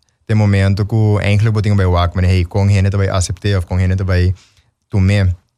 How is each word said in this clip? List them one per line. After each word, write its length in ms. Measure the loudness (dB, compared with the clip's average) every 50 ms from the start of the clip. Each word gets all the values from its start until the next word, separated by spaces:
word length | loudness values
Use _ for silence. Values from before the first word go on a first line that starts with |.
| _ _ _ _ _
é 60 | -2 0
momento 520 | 0 2 2 2 2 2 0 0 -2 -2
que, 100 | -2 0 0 2 2 2 0
eigenlijk, 300 | 0 0 0 2 0 0
botinho 240 | 0 0 0 0 0
vai 100 | 0 2
work, 300 | 2 2 0 0 -2 -2
mas, 100 | 0 0
hey, 200 | 2 2 0 0
com 220 | -2 -2 0 0
gente 280 | 2 2 2 0 0 0
vai 120 | -2 -2 -2
aceitar, 480 | -2 -2 -4 -4 -6 -6 -4 -2 -2
ou 40 | -2 -4
com 160 | -4 -2 -2
gente 240 | 0 0 0 -2 -2
vai 300 | -2 0 0 0 0 -2 -4 -10 _ _ _ _ _ _ _ _ _
tomar, 460 | -2 0 2 2 2 2 0 0 -2 -4 _ _ _